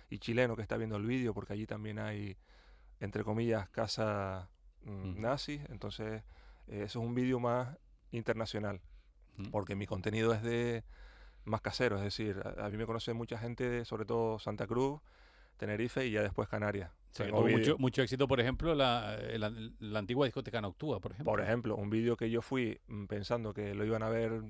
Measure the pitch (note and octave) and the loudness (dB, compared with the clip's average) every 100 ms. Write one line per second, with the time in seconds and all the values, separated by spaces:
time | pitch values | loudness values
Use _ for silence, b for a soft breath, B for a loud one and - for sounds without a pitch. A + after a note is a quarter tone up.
0 | b G2+ - A2+ B2 A2+ G#2+ A2+ A2 G#2 | b -8 0 4 4 2 -2 -2 -2 0
1 | A2 B2+ A#2+ G2 F#2+ G#2 A2 G#2+ G#2+ G#2 | 0 2 0 -2 -4 -6 -4 -6 -6 -6
2 | G#2+ G#2 G2+ F#2 b b b b b b | -4 -4 -6 -10 b b b b b b
3 | G2+ G#2 G#2+ A2 A#2 A2 F2+ - A2 - | -4 -2 0 0 2 2 0 -4 -2 0
4 | A2 G#2 G2 F#2+ F#2 - - - - G2 | 0 0 -2 -4 -10 -18 -20 -20 -12 -8
5 | F#2+ F#2 A2+ C#3 - D3 C#3+ G#2 G#2+ - | -6 -2 0 0 -2 -8 -8 -10 -10 -6
6 | A2 A2 - b b b - G#2+ G#2 A#2+ | -6 -6 -10 b b b -10 -6 -4 -2
7 | A#2 A#2+ B2+ B2 A#2+ B2 B2 D#3+ - - | -2 0 2 2 2 0 -2 -8 -20 -20
8 | - A#2+ A2+ A2 A2 G#2+ G#2 F#2+ - - | -8 -6 -2 0 0 -2 -4 -6 -10 -20
9 | - _ - - F#2+ G#2 F#2+ G2+ G2+ G2 | -20 _ -20 -10 -4 -2 -2 -4 -2 -2
10 | G#2 A2 A2+ A2 A#2 A#2+ A#2+ A2+ - b | 0 2 4 4 2 0 0 -2 -6 b
11 | b b b b - A2 G2+ - B2 G2 | b b b b -4 -2 -2 2 2 2
12 | G2+ - G#2+ G2 G2+ F#2 G#2 G#2+ A2+ A2+ | 0 0 -2 -2 -4 -4 -4 -4 -2 -4
13 | B2 A#2 A#2 A2+ A#2+ A#2+ B2 A#2+ A#2 A2 | -2 -4 -4 -4 -6 -2 0 0 -2 -4
14 | G#2 A#2 A2+ A2 G#2+ G#2 G2+ A#2 C3+ D3 | 0 2 2 0 -4 -2 0 4 2 0
15 | b b b b b b G#2 G#2 A#2+ - | b b b b b b -2 0 0 0
16 | B2+ G#2+ G#2 - G#2+ G#2+ G#2 G2+ E2 - | 2 2 2 0 -2 0 0 0 -6 -12
17 | - - G2 G#2+ A2+ - A2 - B2+ C#3 | -18 -6 2 6 8 8 6 4 4 4
18 | B2 B2+ C3+ B2+ A#2 B2+ D#3+ D3+ B2+ A#2 | 2 4 4 4 4 2 2 4 4 4
19 | G#2 A2 A#2 A2+ G#2+ A2+ A2 - G#2+ G#2+ | 0 -4 -4 -2 -2 -2 -10 -8 -4 -2
20 | F#2+ A#2+ C3 C3+ A2 A2+ G#2 - D3+ G2+ | 0 2 2 0 -4 -2 -4 -4 -4 -2
21 | - G2 C#3 G#2 G2 A#2+ A2+ G#2 G2+ A2 | -4 -4 0 2 4 2 2 0 2 4
22 | A#2 A#2 A2+ A#2 - C3 A#2 - - G#2 | 4 2 2 0 0 0 0 -2 -8 -8
23 | G2 G#2 G2 A#2+ A2 G2+ G#2 G2+ G#2+ A2+ | -4 -4 0 0 0 -4 -4 -2 0 0
24 | A2 A2+ A2+ A2+ | 2 2 0 -2